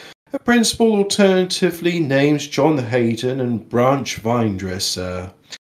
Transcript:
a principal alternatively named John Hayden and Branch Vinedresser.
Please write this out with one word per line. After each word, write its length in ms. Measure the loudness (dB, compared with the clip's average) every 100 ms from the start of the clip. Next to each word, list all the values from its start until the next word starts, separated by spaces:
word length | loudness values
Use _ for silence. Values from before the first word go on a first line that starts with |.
| -20 -20 _
a 60 | -6
principal 580 | 0 2 2 2 2 2
alternatively 1040 | 0 4 4 4 0 0 -2 0 -2 -2
named 400 | 0 2 4 2
John 360 | -2 0 2 0
Hayden 640 | 0 0 0 0 -4 -4
and 280 | -4 -4 -4
Branch 520 | 0 2 2 -2 -6
Vinedresser. 1120 | -2 0 0 -2 -6 -6 -6 -6 -8 -8 -10 -16 _ -20